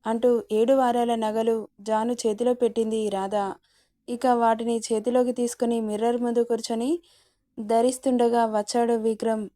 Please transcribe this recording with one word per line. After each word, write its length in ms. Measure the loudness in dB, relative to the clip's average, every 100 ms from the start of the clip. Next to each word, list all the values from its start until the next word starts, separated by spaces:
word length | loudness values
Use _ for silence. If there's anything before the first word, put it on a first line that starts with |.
| -4
అంటూ 360 | 0 2 2 0
ఏడు 220 | 0 4
వారాల 400 | 4 4 2 0
నగలు 540 | 0 -2 0 0 0 -4 _
జాను 320 | -2 -2 0
చేతిలో 420 | -2 -2 0 0
పెట్టింది 540 | 2 0 0 -2 -2 -2
రాధ. 460 | -4 -2 -2 -4 -8 _ _ _ _ -10
ఇక 180 | -2 2
వాటిని 520 | 4 2 2 -2 -4
చేతిలోకి 540 | -2 -2 0 2 0
తీసుకుని 480 | 0 -4 -2 -2 -2
మిర్రర్ 360 | -2 -2 0 0
ముందు 260 | 0 0
కూర్చొని 580 | 0 -2 -2 -4 -2 -4 _ _ _ _ _ -14
ధరిస్తుండగా 880 | 0 2 2 0 0 2 2 2 2
వచ్చాడు 460 | 0 -2 0 0
విక్రమ్. 560 | 0 0 -2 -2 -2 -6